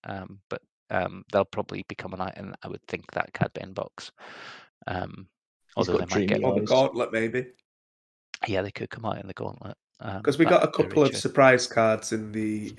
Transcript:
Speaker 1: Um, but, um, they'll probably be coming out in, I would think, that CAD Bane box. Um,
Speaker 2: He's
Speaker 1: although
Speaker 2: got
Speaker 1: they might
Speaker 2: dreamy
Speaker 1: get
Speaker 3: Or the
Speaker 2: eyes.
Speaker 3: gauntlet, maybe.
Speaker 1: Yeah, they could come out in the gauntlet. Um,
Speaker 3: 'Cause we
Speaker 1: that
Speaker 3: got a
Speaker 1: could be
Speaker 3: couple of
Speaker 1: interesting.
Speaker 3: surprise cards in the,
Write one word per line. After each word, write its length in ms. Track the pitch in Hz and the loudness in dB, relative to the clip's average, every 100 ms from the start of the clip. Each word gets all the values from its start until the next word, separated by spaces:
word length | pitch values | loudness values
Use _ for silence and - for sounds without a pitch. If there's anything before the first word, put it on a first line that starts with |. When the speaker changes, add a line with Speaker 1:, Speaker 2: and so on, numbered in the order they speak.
Speaker 1:
Um, 360 | - 98 92 101 _ | -8 -10 -10 -16 _
but, 100 | - _ _ _ | -10 _ _ _
um, 340 | 95 92 95 - | -2 -2 -6 0
they'll 120 | 101 95 | 0 2
probably 380 | - 98 98 - | -2 -6 -8 -10
be 60 | |
coming 260 | - 95 92 | -12 -10 -8
out 160 | 92 - | -8 -8
in, 180 | 98 - | -14 -12
I 60 | 95 | -12
would 140 | 95 - | -12 -8
think, 220 | - - | -10 -6
that 200 | - - | -4 -4
CAD 200 | - - | 0 -2
Bane 180 | - 95 | -2 -10
box. 380 | 95 - - - _ - - - - - _ - | -8 -10 -12 -18 _ -20 -18 -18 -18 -20 _ -6
Um, 420 | 92 95 - 92 _ _ _ _ - | -6 -6 -10 -18 _ _ _ _ 0
Speaker 2:
He's 0 | |
Speaker 1:
although 160 | 90 | 2
Speaker 2:
got 60 | 87 | 2
Speaker 1:
they 60 | 87 | 2
might 200 | 92 95 | 2 4
Speaker 2:
dreamy 140 | - | 2
Speaker 1:
get 40 | |
Speaker 3:
Or 100 | - 101 | 2 2
the 40 | |
Speaker 2:
eyes. 60 | 110 | 4
Speaker 3:
gauntlet, 440 | 127 135 120 120 | 6 6 2 -2
maybe. 340 | 110 113 123 123 _ _ _ _ _ _ _ _ - - | 0 0 -2 -6 _ _ _ _ _ _ _ _ -8 -2
Speaker 1:
Yeah, 160 | 95 | -2
they 100 | 101 | -2
could 180 | - 113 | -6 -10
come 160 | - 110 | -6 -6
out 120 | - | -6
in 100 | 98 | -8
the 60 | |
gauntlet. 420 | - 107 95 98 - _ _ | -8 -8 -8 -16 -16 _ _
Um, 220 | 107 98 | -10 -2
Speaker 3:
'Cause 140 | 123 135 | 0 4
we 80 | |
Speaker 1:
that 60 | 165 | 6
Speaker 3:
got 140 | 175 | 6
a 20 | - | 4
Speaker 1:
could 160 | - | 0
be 60 | - | 2
Speaker 3:
couple 140 | 151 | 4
of 20 | 135 | 4
Speaker 1:
interesting. 200 | 123 131 | 2 -2
Speaker 3:
surprise 360 | 139 135 127 - | 6 8 8 4
cards 440 | - 113 110 - | 2 4 2 -2
in 200 | 110 107 | -6 -4
the, 420 | 107 110 107 104 | -4 -2 -4 -6